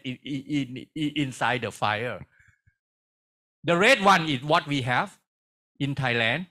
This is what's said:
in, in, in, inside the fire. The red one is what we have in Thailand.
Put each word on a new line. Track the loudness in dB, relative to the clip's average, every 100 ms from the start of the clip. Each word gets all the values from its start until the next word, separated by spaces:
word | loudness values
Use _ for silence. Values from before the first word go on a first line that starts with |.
| -8
in, | -12
in, | -8 -10 -4 -4 -4 -8 -12
in, | -6 -4 -4
inside | -6 -2 -2 0
the | -4
fire. | -2 -2 -2 -4 -8 -14 _ _ _ _ _ _ _ _ _ _ _ _ _
The | 0 4
red | 6 6
one | 6 4 4
is | -2
what | 2 0 2
we | -2
have | 0 -2 -2 -10 _ _ _ _ _ _
in | -4
Thailand. | -2 0 2 2 0 -4